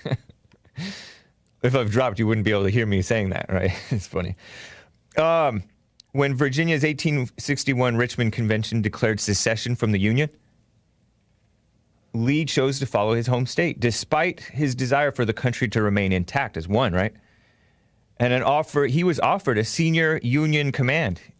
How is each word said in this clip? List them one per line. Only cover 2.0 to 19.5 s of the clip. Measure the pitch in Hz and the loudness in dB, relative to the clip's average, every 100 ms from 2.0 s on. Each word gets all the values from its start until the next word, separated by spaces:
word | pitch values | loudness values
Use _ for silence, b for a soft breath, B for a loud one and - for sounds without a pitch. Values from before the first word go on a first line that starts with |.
| 127 98 | 0 0
you | 110 | 0
wouldn't | 110 101 | 2 2
be | |
able | 104 | 2
to | 98 | 2
hear | 120 110 | 0 2
me | 95 | 0
saying | - 113 95 | 0 0 0
that, | - - | -4 -2
right? | 92 95 - | -2 -2 -4
<laughs> | - | -4
It's | 104 - | -6 -4
funny. | 92 87 95 B B B B B _ _ - | -6 -6 -8 B B B B B _ _ -2
Um, | 165 165 147 104 - _ _ _ _ | 2 2 0 -2 -8 _ _ _ _
when | 135 139 | -2 0
Virginia's | 127 143 139 165 151 | 0 0 0 0 2
eighteen | 151 139 160 139 120 - | 0 0 0 0 -2 -6
sixty-one | - 139 - 123 127 117 | -4 -2 0 2 2 2
Richmond | 120 - 113 | 0 0 -2
Convention | - 110 110 110 113 | 0 0 0 0 -2
declared | 107 - 113 107 | -2 0 0 0
secession | - 98 117 110 - 123 | 0 0 0 -2 -2 -2
from | 110 | 0
the | 101 | 2
Union, | 104 123 151 - _ _ _ _ _ _ _ _ _ _ _ _ _ _ _ _ _ | 2 2 -2 -6 _ _ _ _ _ _ _ _ _ _ _ _ _ _ _ _ _
Lee | 113 120 151 151 | -2 0 0 0
chose | - 135 135 | 0 0 0
to | 135 | -2
follow | 107 107 | 0 2
his | 117 117 | 0 0
home | 123 | 0
state, | 127 - 170 - | 0 -2 -2 0
despite | 117 - - 151 175 - | 0 0 -2 0 0 -4
his | - 131 147 | -10 -2 -2
desire | 123 123 139 147 | 0 0 2 2
for | - 113 | 0 -2
the | |
country | - 123 - 117 | 0 -2 -2 -2
to | 113 | 0
remain | 107 101 95 | 2 2 2
intact | 92 87 143 127 82 | 0 0 -2 -4 -6
as | 82 | -2
one, | 110 120 | 0 2
right? | 90 107 - b b b b b b b b b - | 0 -2 -4 b b b b b b b b b -2
And | 123 | 0
an | 127 | 2
offer, | 120 147 151 147 139 | 2 0 0 0 0
he | 147 | 2
was | 180 143 | 0 2
offered | 123 190 139 | 0 0 0